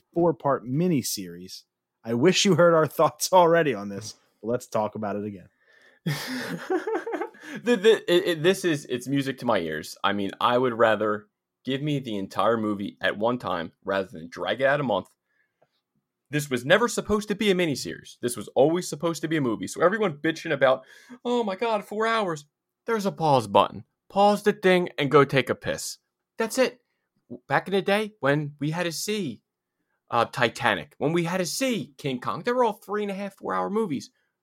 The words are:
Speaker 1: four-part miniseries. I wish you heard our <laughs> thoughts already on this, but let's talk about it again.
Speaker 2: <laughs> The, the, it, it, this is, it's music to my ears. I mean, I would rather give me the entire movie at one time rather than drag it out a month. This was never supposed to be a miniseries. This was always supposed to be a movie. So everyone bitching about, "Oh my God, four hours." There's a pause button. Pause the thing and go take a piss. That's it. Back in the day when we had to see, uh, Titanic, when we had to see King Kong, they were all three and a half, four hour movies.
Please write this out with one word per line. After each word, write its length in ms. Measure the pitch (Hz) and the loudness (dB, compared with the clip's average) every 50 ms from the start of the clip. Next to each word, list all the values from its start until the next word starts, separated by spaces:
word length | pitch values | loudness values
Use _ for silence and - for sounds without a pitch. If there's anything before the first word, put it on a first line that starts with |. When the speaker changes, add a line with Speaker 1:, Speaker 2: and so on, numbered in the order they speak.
| - _ _ | -8 _ _
Speaker 1:
four-part 520 | 165 170 175 156 - - 147 135 107 101 | 0 2 2 2 0 0 -2 -2 -2 -2
miniseries. 960 | 123 127 147 175 185 170 131 101 - - - 95 87 85 87 90 95 - - - _ _ _ _ _ _ _ _ | -4 -2 0 2 2 2 0 0 -2 -6 -6 -8 -10 -12 -14 -16 -16 -18 -20 -20 _ _ _ _ _ _ _ _
I 100 | 117 117 | -4 -2
wish 300 | 120 139 180 190 - - | 2 4 4 4 4 4
you 100 | 202 180 | 4 4
heard 180 | 147 175 170 165 | 6 6 6 6
our 140 | 160 156 - | 4 4 2
<laughs> 100 | - - | 2 2
thoughts 340 | 160 139 - - - - | 2 2 2 -2 -4 4
already 420 | 185 185 175 165 170 170 165 147 117 | 6 6 6 6 6 4 4 2 0
on 160 | 98 101 101 | -2 -4 -8
this, 260 | 101 98 104 - - - _ _ _ _ | -8 -10 -10 -12 -16 -18 _ _ _ _
but 80 | - 107 | -6 -4
let's 180 | 120 120 - - | -4 -4 -4 -4
talk 280 | - 113 107 104 - | -2 -2 -2 -2 -4
about 200 | 110 110 101 98 | -6 -6 -6 -6
it 100 | 104 101 | -6 -6
again. 240 | 107 101 92 87 - _ _ _ _ _ _ _ _ _ _ _ | -8 -10 -12 -18 -20 _ _ _ _ _ _ _ _ _ _ _
Speaker 2:
<laughs> 760 | 165 143 - - - 254 254 233 - - 170 - - 381 339 - 440 453 359 - 453 440 302 403 440 - - - 214 285 202 147 | -6 -6 -6 -6 -8 -8 -8 -8 -8 -10 -10 -6 -4 -4 -4 -4 -4 -6 -6 -6 -6 -8 -8 -8 -10 -12 -18 -18 -14 -14 -8 0
The, 140 | 220 240 208 | 0 0 4
the, 360 | 180 226 214 - - - 175 | 6 4 4 4 4 2 2
it, 120 | 180 - - | 2 2 0
it, 160 | 170 156 147 | -2 0 2
this 220 | 175 196 190 - | 0 0 2 0
is, 200 | 175 156 143 - | -2 -2 -2 -4
it's 220 | - 123 120 - 127 | -6 -8 -8 -4 -2
music 300 | 139 139 135 135 127 - | -2 -2 -2 -2 -6 -4
to 80 | 131 | -2
my 140 | 120 110 98 | 0 0 0
ears. 360 | 82 80 78 78 87 - - - - | 0 -2 -6 -6 -8 -10 -12 -4 -2
I 100 | 98 101 | -2 0
mean, 180 | 101 101 98 - - | 0 -2 -4 -4 -2
I 160 | 92 117 123 123 | 0 2 2 2
would 160 | 131 127 117 | 2 0 2
rather 540 | 110 117 113 107 101 107 107 104 107 - _ _ _ _ _ _ _ _ | 4 4 4 4 2 2 -2 -2 -4 -6 _ _ _ _ _ _ _ _
give 180 | 127 131 135 | -6 -4 -4
me 180 | 143 151 147 139 | -2 -2 -4 -4
the 180 | 117 117 107 101 | -4 -4 -6 -6
entire 400 | 95 92 - - 95 107 117 113 | -6 -6 -2 0 2 2 2 2
movie 400 | 107 107 104 98 104 87 - _ | 0 -2 -4 -4 -6 -8 -8 _
at 180 | - 95 - 101 | -4 -2 -2 0
one 200 | 104 117 123 123 | 0 -2 -2 -2
time 340 | - 98 92 87 80 - - _ _ | -4 -4 -4 -4 -4 -8 -12 _ _
rather 240 | 95 98 95 95 92 | -4 -2 -2 -2 -4
than 160 | - 82 80 82 | -8 -14 -16 -14
drag 320 | - 87 85 90 107 117 | -10 -8 -4 -4 -2 0
it 40 | 131 135 | 0 0
out 120 | 143 147 | 2 0
a 40 | 143 | 0
month. 240 | 123 104 92 - - _ _ _ _ _ _ _ _ _ _ _ _ _ _ _ _ _ _ _ _ _ _ _ _ | 0 -2 -2 -2 -6 _ _ _ _ _ _ _ _ _ _ _ _ _ _ _ _ _ _ _ _ _ _ _ _
This 180 | 139 147 147 147 | -4 -4 -2 -2
was 160 | 131 120 120 | -4 -4 2
never 220 | 139 175 196 240 233 | 2 4 4 4 0
supposed 400 | 233 - 165 - 208 214 208 - | -2 -4 -2 -2 -2 -2 -2 -4
to 60 | 208 | -4
be 160 | 196 226 208 | -2 0 2
a 40 | 190 | 2
miniseries. 640 | 180 180 160 135 - - 82 - - - - - _ | 2 2 0 -2 -4 -6 -8 -10 -12 -14 -20 -14 _
This 140 | - 185 - | -6 -6 -4
was 140 | 107 101 - - | -6 -10 -4 2
always 340 | 120 131 156 165 180 175 - | 4 4 4 4 0 -4 -6
supposed 320 | 165 151 175 170 165 156 | -8 -4 -4 -4 -4 -4
to 60 | - 160 | -4 -2
be 100 | 165 156 | -2 0
a 40 | |
movie. 260 | 139 120 107 - 90 110 | 0 0 -2 -2 -6 -8
So 140 | - - | -2 2
everyone 360 | 156 175 202 220 214 190 147 143 | 2 2 4 2 0 -2 -4 -2
bitching 340 | 151 160 160 160 - 170 | -2 -4 -4 -2 -4 -4
about, 320 | 151 127 135 127 131 131 - - - - - - 240 - _ | 0 2 4 4 4 2 -2 -10 -20 -20 -20 -20 -20 -10 _
"Oh 200 | 240 240 240 226 | -2 -2 -2 -2
my 120 | 202 190 | -2 -4
God, 300 | 190 240 233 220 208 190 | -2 -2 -2 -2 -2 -4
four 220 | - 214 208 220 226 | -6 -4 -2 0 0
hours." 380 | 226 226 208 180 160 147 147 _ _ _ _ _ _ _ _ - | 0 0 0 -2 -4 -6 -10 _ _ _ _ _ _ _ _ -4
There's 180 | 233 214 190 | -2 0 0
a 60 | 196 | -2
pause 360 | 151 151 160 156 139 127 107 101 | -2 0 2 4 4 4 4 4
button. 380 | 101 101 92 - - 95 - _ _ _ _ _ | 6 6 6 4 2 -8 -14 _ _ _ _ _
Pause 340 | - 190 202 208 208 202 - | 2 4 4 4 4 4 2
the 100 | 208 208 | 0 0
thing 360 | 208 - 185 185 180 180 165 - - | 4 4 4 4 4 2 -2 -4 -4
and 140 | 147 135 | -2 4
go 120 | 143 147 139 | 6 6 6
take 260 | 139 - 139 123 - | 6 4 0 2 2
a 60 | 110 | -2
piss. 440 | - - 95 71 - - - - - _ _ _ _ _ _ _ - | -4 -4 -6 -6 -6 -6 -10 -12 -14 _ _ _ _ _ _ _ -6
That's 200 | 226 220 - 262 | -6 -4 2 2
it. 240 | 254 196 - _ _ _ _ _ _ _ _ _ _ _ 120 - - _ | 2 0 0 _ _ _ _ _ _ _ _ _ _ _ -18 -18 -6 _
Back 200 | 135 156 160 196 | 0 0 0 0
in 60 | 185 | -2
the 80 | 196 | -2
day 320 | 165 196 196 208 220 208 214 _ | 0 2 0 0 0 -4 -8 _
when 360 | - 135 143 151 151 143 147 - | 0 2 2 2 0 -4 -8 -6
we 120 | 139 151 | -6 -4
had 120 | 160 175 175 | -4 -2 -4
to 80 | 170 | -4
see, 500 | 160 - - - 214 214 190 135 104 101 _ _ _ _ _ _ _ _ _ _ _ _ _ _ | -4 -6 -6 -4 -4 -4 -4 -6 -8 -10 _ _ _ _ _ _ _ _ _ _ _ _ _ _
uh, 160 | 117 120 113 | 0 0 0
Titanic, 680 | - - - 123 117 - - 127 117 104 85 73 - _ _ | 0 0 0 0 0 0 0 0 0 0 0 -2 -10 _ _
when 160 | 117 147 165 | -2 0 0
we 100 | 175 170 | 0 -2
had 140 | 165 180 190 | -2 -2 -4
to 80 | 180 | -4
see 480 | 151 147 - 269 262 240 185 131 - _ - | -4 -4 -2 -2 -2 -2 -4 -6 -8 _ -8
King 220 | - 143 127 123 | -6 -6 -6 -4
Kong, 220 | - 113 98 135 185 | -4 -6 -6 -4 -4
they 80 | 240 | -4
were 140 | 247 254 247 | 0 0 0
all 80 | 220 202 | 0 0
three 300 | - - 190 202 208 208 | -4 -10 -8 -6 -6 -4
and 80 | 202 | -6
a 40 | 196 | -6
half, 200 | 190 202 196 - | -8 -10 -12 -12
four 180 | _ 208 190 190 | _ -8 -6 -4
hour 160 | 185 185 185 | -2 -2 -2
movies. 400 | 196 214 226 185 143 - - - _ _ _ _ _ _ | -2 -2 -2 -2 -2 -6 -6 -10 _ _ _ _ _ _